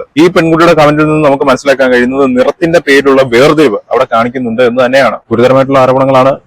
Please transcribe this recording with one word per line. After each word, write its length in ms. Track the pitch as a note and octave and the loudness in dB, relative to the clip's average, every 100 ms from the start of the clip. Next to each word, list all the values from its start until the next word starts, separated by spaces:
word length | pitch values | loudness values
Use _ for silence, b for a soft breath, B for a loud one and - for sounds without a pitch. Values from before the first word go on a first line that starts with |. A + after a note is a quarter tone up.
| - - | -4 0
ഈ 100 | F3 | 0
പെൺകുട്ടിയുടെ 460 | F3+ E3 D#3+ E3+ | 0 0 0 2
കമന്റിൽ 320 | D#3 D3 D3+ D#3 | 2 2 2 0
നിന്ന് 240 | D#3 D3+ | 0 0
നമുക്ക് 140 | C#3 | 0
മനസ്സിലാക്കാൻ 480 | C#3+ B2+ C#3 C3 C3 | 0 -2 0 0 0
കഴിയുന്നത് 480 | B2 B2 C3+ C#3 B2+ | -2 -2 -2 -2 0
നിറത്തിന്റെ 400 | B2+ - E3 E3+ | -2 -2 -2 -2
പേരിലുള്ള 420 | D3 C#3 C#3 C3+ | 0 0 2 2
വേർതിരിവ് 540 | B2+ A#2 D3 D#3 C#3+ G2+ | 2 2 2 2 0 -2
അവിടെ 320 | - A#2 B2+ | -4 -4 -2
കാണിക്കുന്നുണ്ട് 500 | A2+ A#2+ C3 B2 A2+ | -2 -2 -4 -6 -2
എന്ന് 240 | B2+ A#2+ B2 | -2 0 0
തന്നെയാണ്. 340 | C3+ B2 G2+ - | 2 0 -2 -6
ഗുരുതരമായിട്ടുള്ള 480 | A2+ B2+ C3 C3+ C3+ | 0 2 2 0 0
ആരോപണങ്ങളാണ് 600 | B2+ C3 C3+ C3 C3+ C#3+ | 0 0 0 2 0 -2